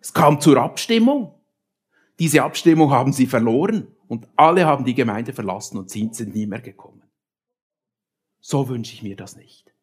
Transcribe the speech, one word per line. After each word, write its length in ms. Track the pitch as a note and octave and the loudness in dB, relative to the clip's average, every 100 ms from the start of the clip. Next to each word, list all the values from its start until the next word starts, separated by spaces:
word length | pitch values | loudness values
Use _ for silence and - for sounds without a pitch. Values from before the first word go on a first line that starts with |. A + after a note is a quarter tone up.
Es 120 | - | -8
kam 280 | - D3 D3 | 2 2 4
zur 160 | E3 C3 | 4 4
Abstimmung. 760 | C3 - - A3+ A#3 C#4+ F#3+ _ _ _ _ _ _ _ _ _ | 2 -6 -2 2 2 0 -4 _ _ _ _ _ _ _ _ _
Diese 240 | E3 D3 | 2 2
Abstimmung 480 | C#3 - E3+ D#3+ D3+ | 2 0 2 4 4
haben 200 | C3+ C3 | 4 0
sie 140 | C#3 B2+ | 0 0
verloren 640 | B2 A#2 A#2+ G3 G#3+ - _ _ | 2 0 0 0 -4 -8 _ _
und 220 | A#2 - - | -12 -6 2
alle 280 | D#3 F3+ | 4 4
haben 200 | D#3+ C#3+ | 2 0
die 100 | B2+ | -2
Gemeinde 380 | B2 A#2 G#2 B2 | -2 -2 -4 -8
verlassen 460 | B2 G2+ F#2+ - G#2 | -10 -8 -8 -10 -14
und 120 | F#2 | -12
sind, 240 | G#2 A2 | -8 -8
sind 180 | - A2+ | -8 -10
nie 140 | A2 G#2+ | -8 -8
mehr 140 | G#2 | -10
gekommen. 420 | - - - _ _ _ _ _ _ _ _ _ _ _ _ _ _ _ | -14 -20 -20 _ _ _ _ _ _ _ _ _ _ _ _ _ _ _
So 280 | - D3 B2+ | -6 -4 -4
wünsche 240 | B2 A2 | -6 -10
ich 100 | - | -14
mir 140 | G#2+ G2 | -14 -14
das 180 | F#2 - | -18 -20
nicht. 360 | _ _ _ _ | _ _ _ _